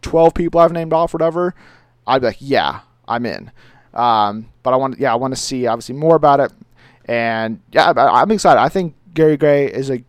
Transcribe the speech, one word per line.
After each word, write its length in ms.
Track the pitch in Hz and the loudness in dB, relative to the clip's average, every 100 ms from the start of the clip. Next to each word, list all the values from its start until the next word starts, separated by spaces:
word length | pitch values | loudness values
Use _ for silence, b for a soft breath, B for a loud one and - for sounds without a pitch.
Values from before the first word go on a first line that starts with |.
twelve 320 | - 160 165 | -2 2 2
people 260 | - 170 165 | 2 -2 2
I've 120 | 165 | 2
named 220 | 170 165 | 2 -4
off, 200 | 160 170 | -2 -2
whatever, 400 | 165 165 165 180 - b b b b - | -2 -2 -2 -6 -6 b b b b -2
I'd 140 | 131 | 0
be 60 | 123 | 0
like, 100 | 107 | -6
"Yeah, 400 | 135 123 73 69 _ _ - | -2 -2 -2 -6 _ _ -8
I'm 180 | 117 117 | -6 -6
in." 240 | 58 - - b b b | -10 -14 -20 b b b
Um, 540 | - 120 113 104 107 113 _ | -4 0 2 0 -4 -14 _
but 100 | 131 | -2
I 40 | 131 | -2
want, 200 | 135 127 | -2 -4
yeah, 120 | 131 | -2
I 40 | 117 | -2
wanna 200 | 131 131 | -4 -8
see 320 | - 131 123 | -8 -4 -4
obviously 260 | 113 - 135 | -4 -8 -4
more 200 | 160 160 | 2 4
about 240 | 147 139 | 4 2
it, 120 | 131 _ - _ b b - | 0 _ -20 _ b b -6
and 540 | 117 113 113 113 110 _ | -4 -2 -4 -6 -8 _
yeah, 200 | - - 151 | 0 2 4
I, 260 | 135 117 | 4 4
I'm 100 | 170 | 2
excited. 280 | 214 185 131 | 2 4 4
I 100 | 131 | 4
think 260 | 190 175 - _ | -2 -6 -10 _
Gary 240 | 160 156 147 | 0 2 2
Gray 300 | 147 143 139 | 2 2 0
is 200 | 113 135 | -4 -6
a 120 | 127 | -8